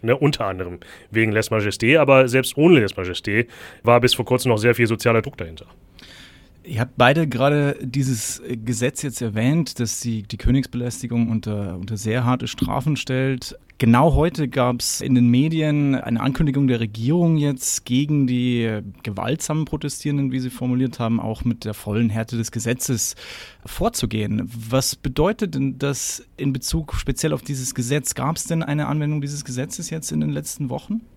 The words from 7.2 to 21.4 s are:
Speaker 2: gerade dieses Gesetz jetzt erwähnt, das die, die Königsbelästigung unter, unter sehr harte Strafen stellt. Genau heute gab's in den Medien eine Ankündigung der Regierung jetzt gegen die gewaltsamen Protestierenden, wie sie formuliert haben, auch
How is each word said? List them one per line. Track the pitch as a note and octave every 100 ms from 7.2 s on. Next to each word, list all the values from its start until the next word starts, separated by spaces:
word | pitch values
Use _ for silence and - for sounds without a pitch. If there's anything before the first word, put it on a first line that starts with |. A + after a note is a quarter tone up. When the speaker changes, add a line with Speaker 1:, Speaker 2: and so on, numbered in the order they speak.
| D#3+
Speaker 2:
gerade | B2 C#3 D3 C#3+ C#3+
dieses | C3 C3+ C3 A#2+ - - - A#2
Gesetz | A2 A2 B2 -
jetzt | D3 A#2
erwähnt, | A#2 G#2 A#2 D#3+ D3 -
das | A#2 -
die, | A#2+ A2+
die | G#2 G#2
Königsbelästigung | B2 B2+ C3 B2 A#2+ - A#2+ A#2 A2+
unter, | A2+ G#2+ G#2 G2+ F2
unter | F#2+ A2
sehr | G#2+ A#2
harte | A#2+ B2+ A#2
Strafen | - - A2 D#3 C#3+
stellt. | - C3 C3 C3 - - _ _
Genau | A#2 A#2+ D#3+
heute | C3+ E3 E3+ C#3
gab's | C3+ B2 A#2+ - -
in | - B2+
den | A#2+
Medien | B2 D3+ D#3+ D3+ D3 C#3+ C3+
eine | A#2 A#2
Ankündigung | B2 C3+ D#3 C3+ C#3
der | A#2+
Regierung | A2+ G#2+ A#2 E3+ E3+ D#3+
jetzt | D3 C3 - -
gegen | - B2 D3 D3 C3+
die | B2 B2 A#2+ A2+ G#2+ G#2 -
gewaltsamen | - G2 - D#3+ - D3+
Protestierenden, | D#3 C#3+ D3 - D3+ C#3+ C#3
wie | C3
sie | B2+
formuliert | - B2+ B2 C3 -
haben, | A#2 A2+
auch | A2 A2